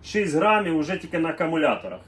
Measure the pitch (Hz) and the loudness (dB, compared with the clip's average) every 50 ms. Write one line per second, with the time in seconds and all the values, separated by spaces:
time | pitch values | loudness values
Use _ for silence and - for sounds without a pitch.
0 | - - - 214 202 175 147 156 185 208 214 214 202 175 165 156 151 147 185 185 | -16 -4 -2 -2 0 2 2 2 4 4 4 4 2 0 0 -2 0 -2 -4 -6
1 | - - - 170 165 165 156 - 175 160 165 160 151 143 117 - - 95 90 92 | -8 -6 -2 -2 -2 -2 0 -2 -2 -2 0 2 2 2 0 0 -4 -10 -12 -12
2 | - | -16